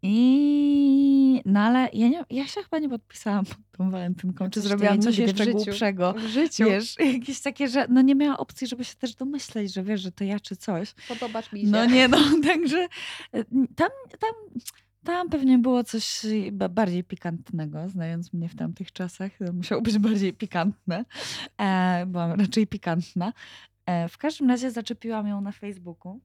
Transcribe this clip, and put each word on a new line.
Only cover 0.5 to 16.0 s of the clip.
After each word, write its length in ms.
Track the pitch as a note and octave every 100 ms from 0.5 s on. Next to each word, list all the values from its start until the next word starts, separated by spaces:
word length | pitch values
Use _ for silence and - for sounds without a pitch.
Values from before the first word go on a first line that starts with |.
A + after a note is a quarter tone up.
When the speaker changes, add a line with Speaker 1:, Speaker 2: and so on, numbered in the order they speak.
| D4 C#4+ C#4+ C#4 C4+ C#4 C#4 C4+ B3+
Speaker 1:
no 160 | G3+ G3+
ale 280 | G#3+ B3 B3+
ja 160 | - A#3
nie... 160 | E4 -
ja 160 | B3 C#4
się 160 | -
chyba 160 | F#4+ D#4+
nie 100 | D4+
podpisałam 560 | A#3 _ - A3 G3+
pod 140 | G3 - _ -
tą 120 | F#3
walentynką, 540 | F#3 F3+ F3+ F#3 F3+
Speaker 2:
No 60 | F#3+
Speaker 1:
czy 40 | G#3+
Speaker 2:
coś 20 |
ty 60 | G#3
Speaker 1:
zrobiłam 280 | G3+ G#3 G3+
Speaker 2:
ja 60 |
Speaker 1:
coś 160 | A3 G#3
Speaker 2:
nigdy 60 |
w 40 | A#3 G3
Speaker 1:
jeszcze 60 |
Speaker 2:
życiu. 120 | G#3+ G#3
Speaker 1:
głupszego. 480 | G#3 G3+ G#3+ F#3+ F3+
Speaker 2:
W 80 | A3 A3
życiu. 380 | A3+ D#4 -
Speaker 1:
Wiesz, 340 | A3 G3 A3+ -
jakieś 420 | D4 B3+ A#3+ C4+
takie, 280 | - C4+ C#4
że 180 | B3+ C4
no 140 | B3
nie 120 | C4
miała 240 | C#4 D4 C4+
opcji, 280 | - - B3
żeby 180 | A#3+
się 100 | B3 -
też 180 | B3
domyśleć, 580 | - C4 C#4+ - A3+ G3+
że 100 | F#3+
wiesz, 180 | F#3 G#3+
że 120 | F#3
to 120 | -
ja 160 | G3 G#3
czy 160 | - F#3+
coś. 380 | - F3 G#3 - -
Speaker 2:
Podobasz 440 | A#3+ B3 A3 A3+
mi 80 | G#3
się. 60 | G#3
Speaker 1:
No 180 | G#3 A#3+
nie, 220 | B3+ B3+
no, 100 | B3 D4
<laughs> 140 | D#4 C#4+
także, 400 | E4+ E4 E4+ F4 - - - -
e, 120 | A#3 A3 B3+ B3+ -
tam, 140 | F4 C5+ B4+ -
tam, 100 | A4 A4+ G#4+ A#3+ - _ _ _
tam 240 | - F4 F4
pewnie 280 | D#4 C4 B3+
było 260 | A#3+ B3
coś 420 | A#3 A3+